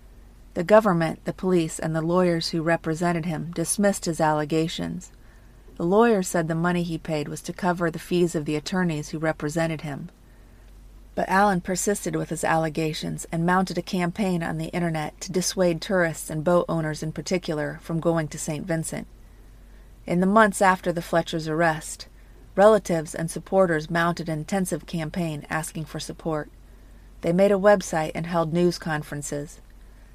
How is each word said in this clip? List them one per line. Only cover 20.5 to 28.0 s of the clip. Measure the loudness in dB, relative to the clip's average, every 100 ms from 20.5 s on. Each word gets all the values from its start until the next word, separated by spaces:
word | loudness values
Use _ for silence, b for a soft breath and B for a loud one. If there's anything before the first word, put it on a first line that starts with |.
| 6
after | 4 4 0
the | -4
Fletchers' | 0 0 0 -4 -2
arrest, | 2 2 0 -6 -14 -16 b b b b 6
relatives | 8 8 4 -2 -2 -6
and | -6
supporters | -8 -2 2 4 2 0
mounted | 0 0 -2 -4
an | -6
intensive | -4 -2 -2 -4 -6
campaign | -6 -6 -4 -4 -6 -6
asking | -6 -4 -8 -10
for | -10
support. | -10 -8 -4 -4 -6 -14 b b b b b b
They | 0
made | 4 6
a | 6
website | 6 6 4 -4